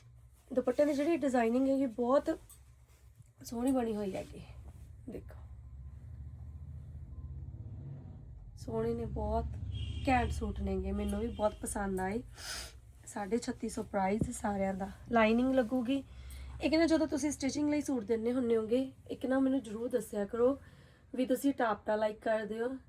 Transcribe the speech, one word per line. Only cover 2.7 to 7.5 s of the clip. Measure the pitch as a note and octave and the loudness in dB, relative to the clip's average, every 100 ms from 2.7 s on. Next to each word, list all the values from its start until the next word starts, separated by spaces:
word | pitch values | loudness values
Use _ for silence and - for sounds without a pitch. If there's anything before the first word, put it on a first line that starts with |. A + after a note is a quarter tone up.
| - - - - - - - | -20 -20 -20 -20 -20 -20 -18
ਸੋਹਣੀ | - A#3 C4 | -10 -2 2
ਬਣੀ | C4 A3+ G#3 | 2 2 -2
ਹੋਈ | G3 G3 | -2 -4
ਹੈਗੀ। | G3 - - - - - - - - | -8 -12 -16 -16 -16 -16 -18 -16 -12
ਦੇਖੋ, | - - - - - - - - - - - - - - - - - - - - - - - - | -12 -12 -16 -16 -16 -16 -16 -16 -14 -14 -14 -14 -12 -12 -12 -12 -12 -12 -14 -12 -12 -10 -10 -10